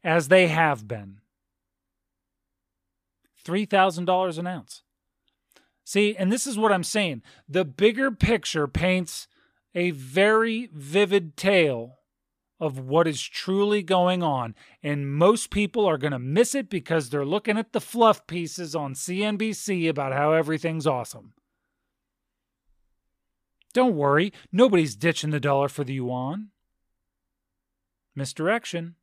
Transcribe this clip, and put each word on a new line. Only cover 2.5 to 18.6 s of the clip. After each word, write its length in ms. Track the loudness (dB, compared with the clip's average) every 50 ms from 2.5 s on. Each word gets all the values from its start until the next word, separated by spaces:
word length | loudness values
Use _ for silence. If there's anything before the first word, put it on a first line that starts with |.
| _ _ _ _ _ _ _ _ _ _ _ _ _ _ _ _ _ _
Three 220 | _ -6 -4 -4 -2
thousand 400 | 2 4 4 4 4 2 -2 -2
dollars 340 | 0 0 0 0 -2 -4 -6
an 80 | -8
ounce. 360 | -8 -10 -10 -14 _ -20 -20 _ _ _ _ _ _ _ _ _ _ _ _ _ _ _ _ _ _ _ _
See, 320 | _ -2 0 2 2 2 0
and 160 | 0 -2 0
this 160 | 0 -2 -4
is 100 | -6 -2
what 140 | 0 2 2
I'm 140 | 2 0 0
saying. 380 | -2 -2 -2 -2 -2 -4 -8 _ -20 -20 _ _ -4
The 160 | -2 -2 -2
bigger 480 | -2 -2 2 2 2 4 2 -2 -2
picture 560 | 0 0 2 2 2 0 -2 -4 -2 -2 -4 -2
paints 580 | _ -2 0 0 0 0 -2 -6 -10 -16 -16 _ _ _ _ _ _ _ _ _ _
a 160 | -2 -2 -2
very 800 | -4 -6 -12 -4 2 2 4 4 4 2 2 0 -2 -6 -8 -10
vivid 640 | -14 -16 -14 -2 2 2 2 4 2 0 0 -2 -12
tale 600 | -2 0 4 4 4 4 4 0 -4 -8 -12 -16 _ _ _ _ _ _ _ _ _ _ _ _ _
of 180 | -6 -6 -6 -6
what 300 | -6 0 2 2 2 2
is 120 | 0 -4
truly 600 | -8 -10 -10 -10 -4 -2 0 2 2 2 0 -2
going 400 | 0 2 2 2 4 2 2 0
on, 320 | 0 -2 -2 -2 -4 -6 -8 _ -20 -20 _ _
and 320 | -6 -6 -4 -4 -4 -4
most 380 | 0 4 4 4 4 4 -2 -4
people 340 | -2 -2 -2 0 0 0 0
are 140 | 2 0 0
gonna 220 | -2 -4 -4 -4
miss 340 | -6 -2 2 2 2 2 0
it 160 | -4 -4 -4
because 400 | -6 -8 -4 -2 -2 -2 -2 -2
they're 140 | -6 -4 -4
looking 340 | -2 -4 -4 _ -2 -2 -2
at 140 | -4 _
the 80 | -6 -6
fluff 480 | -6 -4 2 4 6 6 6 4 _ -10
pieces 480 | -8 -8 -8 -8 -10 -12